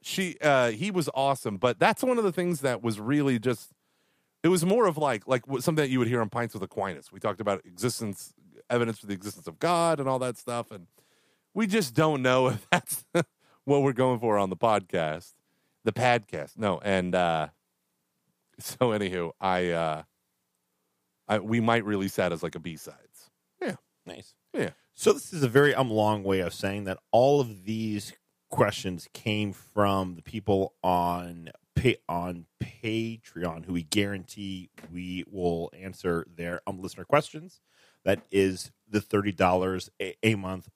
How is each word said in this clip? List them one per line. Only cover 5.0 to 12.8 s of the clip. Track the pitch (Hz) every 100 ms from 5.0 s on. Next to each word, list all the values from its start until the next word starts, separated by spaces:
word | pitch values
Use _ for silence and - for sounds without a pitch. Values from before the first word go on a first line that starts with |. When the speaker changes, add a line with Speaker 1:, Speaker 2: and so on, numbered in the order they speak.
| 147 110 -
Speaker 1:
like, | 127
w-, | - 135
something | - 156
that | 139
you | 131
would | 117
hear | 123
on | 107
Pints | 120 117
with | 110
Aquinas. | 92 - 98 76 -
We | 95
talked | 110 95
about | 104 98 -
existence, | 90 120 - 110 95 - _ _ - -
evidence | 120 117 107
for | 101
the |
existence | 98 104 95 85
of | 80
God | 165 170 170 151
and | 135
all | 131
that | 127 117
stuff. | - 120 117
And | 101 85 _ _ _ _ _ _
we | 190 220
just | 208 143
don't | 117 156 143
know | 127 127 127
<laughs> |
if | 107 -
that's | 175